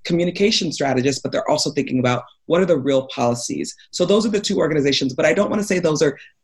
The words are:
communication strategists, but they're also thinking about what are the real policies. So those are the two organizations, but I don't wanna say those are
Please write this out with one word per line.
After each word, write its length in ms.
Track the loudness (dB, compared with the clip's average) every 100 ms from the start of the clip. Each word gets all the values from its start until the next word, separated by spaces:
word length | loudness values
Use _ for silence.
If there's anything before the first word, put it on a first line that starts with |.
communication 680 | -2 0 0 0 0 2 -2
strategists, 480 | -2 -2 0 0 -2
but 100 | -4
they're 200 | -4 0
also 200 | 0 0
thinking 280 | -2 -2 0
about 240 | 0 0 -4 _ -2
what 160 | 0
are 20 |
the 140 | 4 2
real 280 | 2 0 0
policies. 680 | -2 0 0 -4 -6 -8 -10 -14
So 160 | -2 2
those 180 | 2
are 60 | 2
the 100 | -2
two 160 | -2 0
organizations, 560 | 0 2 0 0 -2
but 140 | 0 2
I 80 |
don't 160 | 2 0
wanna 120 | -2
say 160 | -2 0
those 220 | 0 2
are 180 | 0 -2 -10 _